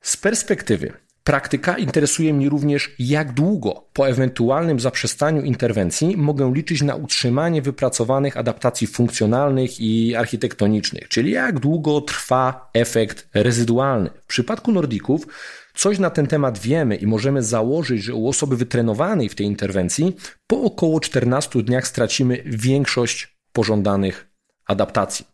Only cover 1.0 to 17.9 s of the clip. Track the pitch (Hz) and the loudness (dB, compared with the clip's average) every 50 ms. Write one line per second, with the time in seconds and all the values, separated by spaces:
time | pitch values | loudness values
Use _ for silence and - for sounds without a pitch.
1 | _ _ _ _ _ - 139 139 - - - 135 - 180 175 - 226 135 - 165 | _ _ _ _ _ 0 0 0 0 -2 -4 -2 0 -2 -2 0 -2 0 2 2
2 | 147 139 - - 165 156 151 143 135 143 143 147 139 147 143 143 - - - - | 2 2 0 0 0 2 2 2 2 2 0 0 0 0 0 0 -2 -6 -6 -6
3 | 123 123 143 151 156 139 120 127 151 180 214 180 113 104 85 - - _ _ - | -2 0 0 0 0 -2 0 0 2 2 2 0 -2 -4 -4 -4 -10 _ _ 0
4 | 139 135 123 117 131 127 131 - 117 117 131 147 170 170 156 127 117 131 - - | 2 2 4 2 2 0 2 0 2 2 2 2 2 2 0 2 0 -2 -2 -2
5 | - 113 - - 147 151 160 151 135 147 123 131 - 120 110 110 95 87 - - | -4 -4 -2 0 0 2 2 0 0 0 -2 0 0 0 2 2 0 0 0 0
6 | 156 165 196 185 147 147 151 135 139 127 127 147 156 - 170 139 135 143 123 - | 0 0 2 2 0 0 2 2 0 0 0 0 -2 -2 -2 0 0 0 -2 -2
7 | 151 120 - - - 123 120 135 156 170 170 156 131 139 131 - - 127 - - | -4 -4 -4 -2 0 0 2 2 2 0 0 0 -2 -2 -4 0 -2 -2 0 0
8 | 117 110 131 135 139 139 - - 120 120 110 - - 127 - - - 104 - - | 0 2 2 2 2 0 -2 -2 -4 -4 -4 0 0 0 0 0 -4 -4 0 0
9 | 120 113 - - 113 104 113 123 143 143 135 131 131 123 - - 117 110 110 113 | 0 0 2 0 2 2 2 2 2 2 2 2 0 -2 -4 -2 -2 0 2 2
10 | 113 113 120 113 123 120 - 110 - 117 - - 104 101 107 107 98 - - - | 2 2 0 0 -2 -2 -4 -4 -4 -4 -2 0 2 2 2 2 0 -2 -8 -8
11 | - - - 113 117 165 220 254 254 254 202 139 113 143 160 170 147 151 147 147 | -10 -4 -2 0 0 0 0 0 0 -2 -2 0 0 0 0 2 0 0 0 0
12 | 147 147 - - - - 127 127 131 127 127 - - - - 117 120 - - 117 | -2 -4 -8 -8 -4 0 0 2 2 0 -2 -4 -14 -2 0 0 0 2 2 0
13 | 110 101 - - - - _ 107 104 120 120 117 120 113 117 120 135 139 135 113 | 0 0 -4 -12 -16 -4 _ 2 2 2 2 2 2 2 2 2 2 2 0 0
14 | 95 - - - - _ - - 127 - 220 214 - - 226 185 160 139 113 98 | -2 -2 -4 -10 -14 _ -2 -2 -2 -2 -2 -4 0 0 2 2 2 0 -2 -4
15 | - - 135 151 151 - - - - - - - - _ _ - - 196 208 185 | 0 0 0 0 0 -6 -16 -18 -18 -18 -18 -20 -20 _ _ -2 0 0 2 2
16 | 190 170 - - 151 131 160 151 143 131 117 98 98 113 143 165 156 123 104 - | 0 0 2 0 0 2 2 2 2 0 -2 -2 -2 0 0 2 2 2 0 0
17 | - 104 113 107 104 139 143 139 120 107 120 113 110 120 139 165 165 135 | 0 0 0 2 2 0 0 0 0 0 0 0 2 2 0 0 0 0